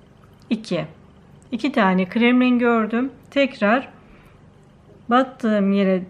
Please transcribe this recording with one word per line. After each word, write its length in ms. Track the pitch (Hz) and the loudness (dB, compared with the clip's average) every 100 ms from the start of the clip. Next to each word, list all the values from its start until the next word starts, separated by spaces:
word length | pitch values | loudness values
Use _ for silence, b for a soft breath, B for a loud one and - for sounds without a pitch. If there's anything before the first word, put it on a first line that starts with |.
| - - - - - | -20 -20 -20 -16 -8
iki. 360 | 220 - 175 - - - - - - - | -8 -6 -6 -8 -12 -20 -20 -20 -20 -12
İki 200 | 226 294 | -6 -4
tane 380 | 269 190 185 185 | 0 2 2 0
krem 320 | 226 240 247 | 0 2 4
rengi 240 | 254 240 240 | 2 2 2
ördüm. 460 | 233 214 226 262 - - | 0 0 -2 -4 -8 -6
Tekrar 580 | 277 269 - 202 240 262 - b b b b b - - - - - - | -2 -2 0 0 0 -2 -16 b b b b b -20 -20 -20 -20 -16 -2
battığım 640 | 240 262 - 233 214 196 | 0 0 -4 -2 0 0
yere 300 | 196 190 190 | 2 2 0